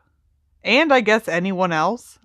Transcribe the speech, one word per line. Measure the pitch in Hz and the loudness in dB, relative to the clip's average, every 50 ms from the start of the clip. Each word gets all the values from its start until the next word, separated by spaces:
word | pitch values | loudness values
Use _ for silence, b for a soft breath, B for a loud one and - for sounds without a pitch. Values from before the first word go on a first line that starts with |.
| _ _ _ _ _ _ _ _ _ _ _ _ - | _ _ _ _ _ _ _ _ _ _ _ _ -4
and | - 214 262 320 320 277 | 0 2 2 2 4 2
I | 254 | 2
guess | 220 202 214 226 - - | 2 2 0 0 0 -2
anyone | 160 175 180 196 190 180 185 180 165 | -4 -4 -4 -4 -4 -2 -2 -2 -2
else, | 156 156 180 233 240 - - - _ _ | -2 -2 -2 -4 -6 -10 -20 -20 _ _